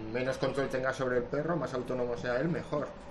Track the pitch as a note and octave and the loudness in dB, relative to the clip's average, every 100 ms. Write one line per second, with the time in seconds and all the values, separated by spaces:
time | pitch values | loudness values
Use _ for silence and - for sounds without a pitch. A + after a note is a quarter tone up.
0 | G#2+ A#2+ B2+ C3 C3 C#3 B2 C3 C3 B2+ | -4 -2 0 2 0 2 0 0 0 0
1 | C3 B2 A#2+ C#3+ D#3 E3+ B2+ B2+ B2 B2+ | 2 2 2 0 0 0 0 -2 -2 0
2 | A#2+ A#2 B2+ B2 E3 C3 - D3 C3 - | 0 0 0 2 2 0 0 -2 -2 -8
3 | - | -12